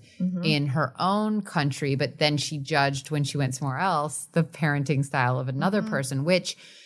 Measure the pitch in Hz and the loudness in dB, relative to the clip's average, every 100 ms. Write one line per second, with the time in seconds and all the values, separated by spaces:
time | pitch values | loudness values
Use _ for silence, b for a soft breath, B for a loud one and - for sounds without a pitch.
0 | B B 185 180 165 147 143 131 131 - | B B -4 0 2 2 2 0 -2 0
1 | 180 208 214 214 196 170 143 135 143 135 | 0 2 0 -2 -2 0 0 0 -2 0
2 | 143 - 151 147 - 156 135 151 139 139 | -2 2 2 2 -2 -6 0 2 2 0
3 | - 151 139 143 131 127 143 131 190 160 | -4 -2 -2 0 -2 -2 -4 -2 0 0
4 | 151 - - 170 160 - 160 143 139 139 | -2 -6 -2 0 0 0 0 2 2 0
5 | 139 143 123 127 131 131 170 208 214 151 | 0 2 2 0 -2 -2 0 0 0 -2
6 | 131 135 151 185 208 - B B | -2 -2 2 2 2 -10 B B